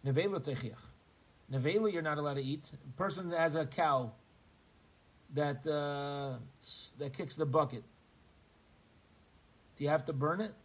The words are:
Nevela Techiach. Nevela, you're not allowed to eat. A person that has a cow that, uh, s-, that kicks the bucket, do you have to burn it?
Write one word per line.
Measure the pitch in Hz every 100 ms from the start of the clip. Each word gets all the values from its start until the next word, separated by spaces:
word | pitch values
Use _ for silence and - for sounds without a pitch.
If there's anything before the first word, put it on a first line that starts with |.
| 135
Nevela | 135 196 190
Techiach. | 147 123 113 - - - _ _ - - -
Nevela, | 135 135 196 220
you're | 170
not | 156 151
allowed | 147 139
to |
eat. | 135 147 -
A | 143 139 127
person | 190 170 180
that | 170
has | 165 156
a | 143
cow | - 156 135 120 - - - - _ _ - - _ - - -
that, | 139 147 139 156
uh, | 147 143 143 143 143 139 123 113 -
s-, | - - - -
that | 143 135
kicks | 151 151
the | 151
bucket, | 151 139 120 - - - - - - - - - - - - _ - - - - - - -
do |
you | 143
have | 151 -
to |
burn | 139 147 180
it? | 214 -